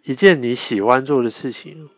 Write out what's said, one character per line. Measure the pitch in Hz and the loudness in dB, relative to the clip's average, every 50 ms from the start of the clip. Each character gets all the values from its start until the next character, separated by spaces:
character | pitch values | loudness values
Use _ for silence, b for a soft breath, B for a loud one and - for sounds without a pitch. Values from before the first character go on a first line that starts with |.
| _ | _
一 | - 131 | -10 -2
件 | 127 196 196 170 139 | 2 4 4 4 4
你 | 120 120 123 | 0 -4 -6
喜 | - - - 120 98 | -6 -6 -6 -4 -2
欢 | 98 117 127 131 131 | 2 2 2 2 2
做 | 139 147 131 | 0 -2 0
的 | 120 113 | 0 -2
事 | - - - 131 | -6 -8 -10 -12
情， | 113 - - 151 151 160 151 - _ | -12 -12 -16 -20 -20 -20 -20 -20 _